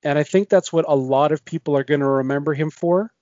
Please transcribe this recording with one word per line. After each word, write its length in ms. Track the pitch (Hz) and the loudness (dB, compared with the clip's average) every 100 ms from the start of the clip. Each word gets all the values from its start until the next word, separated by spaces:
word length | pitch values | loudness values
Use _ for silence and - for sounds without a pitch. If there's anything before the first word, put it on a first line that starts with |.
And 160 | 147 147 | -2 -2
I 60 | |
think 240 | 147 190 202 | 2 0 2
that's 240 | 196 - | 0 2
what 140 | 165 160 | -2 0
a 80 | 143 | 0
lot 340 | 131 135 147 | 2 2 2
of 140 | 151 | 0
people 320 | - 160 - 139 | -6 -8 -2 -2
are 80 | |
gonna 260 | 135 147 139 | 0 0 2
remember 440 | 135 131 139 147 | 0 0 -4 -2
him 160 | 143 156 | -2 -4
for. 400 | - 175 175 220 _ | -4 0 0 -2 _